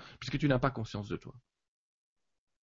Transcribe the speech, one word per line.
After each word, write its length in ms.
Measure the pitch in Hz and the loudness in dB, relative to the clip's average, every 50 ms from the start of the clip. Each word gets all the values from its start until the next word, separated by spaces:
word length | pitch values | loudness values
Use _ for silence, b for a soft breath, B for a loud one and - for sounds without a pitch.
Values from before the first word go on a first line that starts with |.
| b b b b | b b b b
puisque 180 | b - - 139 | b -4 -2 2
tu 100 | 156 143 | 4 4
n'as 100 | 131 123 | 4 6
pas 120 | 131 135 | 4 2
conscience 380 | 127 120 107 - - 101 104 107 | 2 0 -4 -4 -4 -6 -4 -4
de 80 | 85 | -6
toi. 180 | 85 - - - 117 _ _ _ _ _ _ _ _ _ _ _ _ _ _ _ _ _ _ _ _ _ _ _ _ | -6 -6 -10 -18 -18 _ _ _ _ _ _ _ _ _ _ _ _ _ _ _ _ _ _ _ _ _ _ _ _